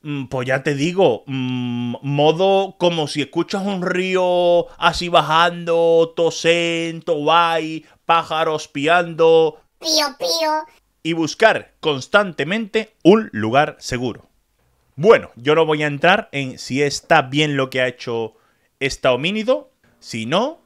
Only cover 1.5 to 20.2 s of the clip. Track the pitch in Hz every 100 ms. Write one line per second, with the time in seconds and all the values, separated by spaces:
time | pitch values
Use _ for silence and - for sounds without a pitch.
1.5 | 127 123 120 120 117 139 143 151 160 190
2.5 | 196 196 - 175 165 147 147 139 165 170
3.5 | 196 196 190 180 180 185 185 180 175 175
4.5 | 175 170 - 170 170 175 165 151 160 175
5.5 | 175 170 170 165 165 165 - 196 - 165
6.5 | 170 170 165 165 165 165 156 147 165 170
7.5 | 165 160 160 - _ - 165 160 160 160
8.5 | 151 - 143 143 175 175 160 165 165 160
9.5 | 151 _ _ 330 311 294 262 262 330 311
10.5 | 311 311 _ _ _ 160 165 151 - 220
11.5 | 156 - _ 156 139 - 202 202 160 139
12.5 | 208 214 226 220 _ 160 220 214 110 107
13.5 | 127 151 - - 123 123 101 _ _ _
14.5 | _ _ _ _ - 180 208 - - 120
15.5 | 156 160 156 151 143 165 202 214 139 131
16.5 | - - 127 143 - _ 165 131 139 151
17.5 | 143 131 131 127 123 - 117 110 _ _
18.5 | _ _ _ 135 - 135 127 156 214 214
19.5 | 285 - _ _ _ - 117